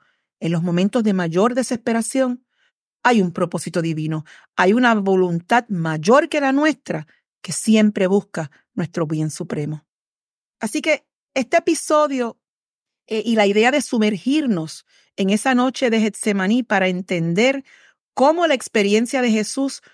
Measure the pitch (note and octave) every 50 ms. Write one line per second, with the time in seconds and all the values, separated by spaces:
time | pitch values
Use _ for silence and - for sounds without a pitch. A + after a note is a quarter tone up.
0 | _ _ _ _ _ _ _ _ - E3 E3+ E3 E3+ F3+ E3+ F3 F#3 G#3 - B3
1 | A3 G#3+ F#3+ F#3 F3 E3+ D#3+ F3+ G3+ A#3+ B3 B3+ B3 - B3+ A#3 - A#3+ A3+ A3+
2 | A3+ - - C4+ C4 B3+ B3 B3 - _ _ _ _ _ _ _ _ _ _ _
3 | _ B3 B3+ A3 F#3 F3 E3+ - F3+ E3+ - E3+ - F3 - F3+ D#3+ E3 D#3+ D#3
4 | D#3 D#3 D#3+ D#3 D3+ - - - _ _ _ - F#3 F#3+ G#3+ B3 B3+ A#3+ A3+ G#3+
5 | F#3+ G3 F#3+ F#3 F#3 F3+ E3+ E3+ E3+ - A#3 A#3+ A#3+ - G#3 E3+ E3 D#3+ D#3 D#3
6 | D3+ F#3+ A#3+ C#4+ E4 D#4 - D4+ C#4 C4+ C4+ C#4 D4+ D#4 C#4+ - _ - F3 D#3
7 | D#3 - _ _ _ _ _ _ - - D#3+ - - A3 A3 A3 G#3+ G#3+ G#3 G#3
8 | F#3+ F3+ G3 G3+ G3+ - - - D#3 C#3 - _ _ _ _ - F3 - - F3+
9 | E3 D3+ D#3+ D#3 D#3 D#3 - - D#3+ D#3 - D#3 D3 D3+ D3+ D3+ - _ _ _
10 | _ _ _ _ _ _ _ _ _ _ _ _ - A3 - D#4 - D#4+ D4+ -
11 | - _ _ _ _ _ _ C4 C4 - - E4+ E4+ - D#4+ - - - D#4 D4+
12 | D4+ D4 C#4 B3+ A#3+ A3+ - - _ _ _ _ _ _ _ _ _ _ _ _
13 | _ _ G#3+ A3 - A#3 A3+ A3 G#3 G3 G3+ G#3+ A3+ B3 C4+ D4 - - - A#3
14 | G#3+ G#3+ G#3 E3+ - B3 C#4 D#4 D4+ B3+ G3+ E3+ D#3 D#3 - - - _ _ _
15 | _ _ _ - G3+ F#3+ G#3 G#3+ - C4+ C4 B3 B3 C4 B3+ - C4+ A#3+ A3 A3+
16 | G#3+ G#3+ G3+ - - A3 G3+ G3 F#3 F#3+ A3+ B3+ A#3 - A3 F#3+ F#3+ F#3 F#3 F3
17 | F#3 - F#3+ E3+ E3 E3 E3+ G3 A#3 C4 C4+ C#4 - - _ _ _ _ _ _
18 | _ _ _ - B3+ D4 D#4+ E4+ F4 D#4 D4 A#3 - - - A3+ G3+ G3+ G3+ A3
19 | A#3+ A#3 - C4 B3 A#3+ G#3+ A3 G#3 - - C4+ C4+ C4+ - - - _